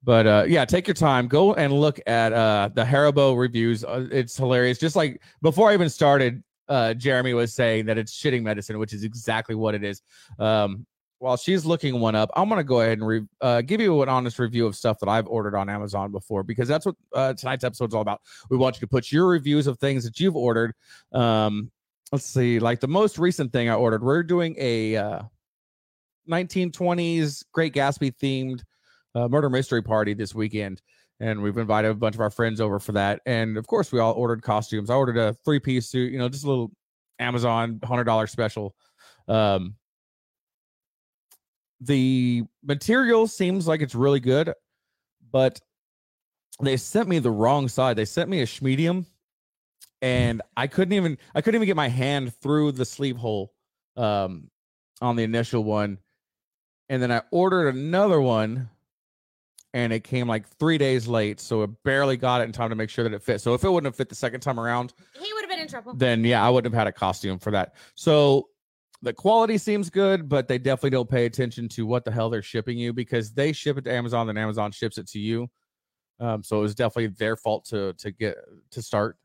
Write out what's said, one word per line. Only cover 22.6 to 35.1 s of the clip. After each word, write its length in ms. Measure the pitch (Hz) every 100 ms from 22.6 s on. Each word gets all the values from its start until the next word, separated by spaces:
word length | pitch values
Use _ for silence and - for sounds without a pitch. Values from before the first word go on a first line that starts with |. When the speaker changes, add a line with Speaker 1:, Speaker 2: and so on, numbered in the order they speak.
| 117 120
Speaker 1:
the 80 | 131
most 280 | 175 214 -
recent 360 | 175 175 135
thing 160 | 123 117
I 60 | 110
ordered, 280 | 120 110
we're 180 | 120 156
doing 300 | 165 180 165 -
a, 380 | 131 117 110 110
uh, 240 | 104 95 107 _ _ _ _ _ _ _ _ _ -
nineteen 460 | 165 185 185 180
twenties 680 | - 175 175 170 170 151 143 -
Great 200 | - 165
Gatsby 400 | 143 139 139 139 123
themed, 460 | 139 131 131 127 - _ _ _ _ 120
uh, 120 | 120
murder 200 | 139 143
mystery 360 | 127 135 120
party 320 | 110 110 104 104
this 180 | 104
weekend. 480 | 110 110 107 101 95 _ _ _ _
And 240 | 113 107
we've 160 | 104 104
invited 320 | 110 107 110
a 20 |
bunch 220 | 107 113 107
of 60 |
our 100 | 107
friends 280 | - 113 107
over 200 | 107 101
for 140 | -
that. 280 | 104 98 104 -
And 300 | 117 110 107
of 100 | 110
course, 240 | 226 180
we 80 | 123
all 140 | 113
ordered 280 | 113 120 113
costumes. 480 | - 107 104 110 104
I 60 | 127
ordered 220 | 131